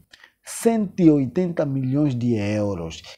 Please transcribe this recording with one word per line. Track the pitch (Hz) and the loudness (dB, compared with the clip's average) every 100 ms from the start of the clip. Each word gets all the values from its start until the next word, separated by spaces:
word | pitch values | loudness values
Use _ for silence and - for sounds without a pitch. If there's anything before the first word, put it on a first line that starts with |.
| _ - - _ | _ -20 -20 _
cento | - - 226 220 190 - | -16 -2 0 0 -2 4
e | 165 | 6
oitenta | 147 127 127 180 170 | 6 2 -2 -2 -2
milhões | 147 135 127 139 147 | -2 -2 -2 0 0
de | 123 120 | 0 0
euros | 110 101 107 101 90 82 - - | 0 0 -2 -2 -4 -8 -12 -18